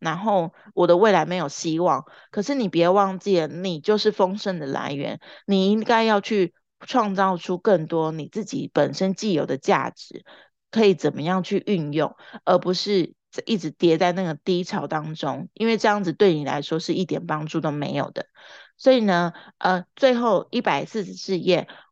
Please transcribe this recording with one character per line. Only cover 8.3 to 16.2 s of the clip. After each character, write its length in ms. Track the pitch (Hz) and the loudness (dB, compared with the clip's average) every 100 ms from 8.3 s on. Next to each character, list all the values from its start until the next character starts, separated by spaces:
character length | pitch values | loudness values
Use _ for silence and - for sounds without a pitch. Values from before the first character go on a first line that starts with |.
| 214 | -10
己 240 | 202 - 165 | -8 -8 -4
本 180 | - 139 | 0 0
身 220 | 143 190 | 0 -2
既 180 | 185 214 | -2 -2
有 120 | 156 139 | 0 -2
的 100 | 139 | -4
价 340 | - 160 123 | 0 0 0
值， 340 | - - - - - _ _ _ | -10 -20 -20 -20 -20 _ _ _
可 120 | 220 | 2
以 100 | 208 | 2
怎 200 | 185 151 | 4 0
么 80 | 135 | -2
样 220 | 156 185 | -2 -2
去 180 | 170 202 - | -2 -4 -2
运 260 | 190 147 | -2 -2
用， 240 | 151 147 - - - | -2 -4 -6 -20 -8
而 140 | - 180 | 2 2
不 160 | 175 | 2
是 400 | 180 196 196 165 - _ - - | -4 0 0 0 -6 _ -12 -4
一 100 | 220 | -4
直 140 | 160 | -4
跌 280 | - 170 160 | 0 2 4
在 120 | 180 | 2
那 140 | 180 | 0
个 100 | 180 | -4
低 300 | 151 - 175 | -4 -2 -2
潮 240 | 175 202 139 | -2 -6 -4
当 260 | 156 156 | -6 -6
中， 340 | 156 151 131 180 | -8 -6 -6 -10
因 140 | - 226 | -4 -2
为 100 | 226 | 2
这 80 | 226 | 2
样 160 | 208 | 0
子 100 | 180 | -2
对 220 | 143 | 2